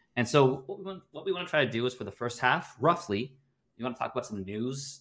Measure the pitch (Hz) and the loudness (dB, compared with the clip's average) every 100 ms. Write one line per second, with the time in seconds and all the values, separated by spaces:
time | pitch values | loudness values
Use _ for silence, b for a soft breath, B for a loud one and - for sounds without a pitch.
0 | b 123 113 147 131 131 - - 190 185 | b -2 4 6 6 4 -6 -10 -10 -12
1 | _ 151 190 180 180 156 123 113 123 - | _ -8 -4 -4 0 2 2 0 -2 -4
2 | 98 - 120 - 127 165 - - 147 - | -10 -6 -6 0 2 2 -2 0 2 2
3 | - 101 131 _ _ _ _ - 123 120 | 0 -2 -2 _ _ _ _ -8 -6 -4
4 | 117 123 117 101 95 107 123 139 - - | -4 -4 -6 -8 -6 -4 -4 -6 -10 -6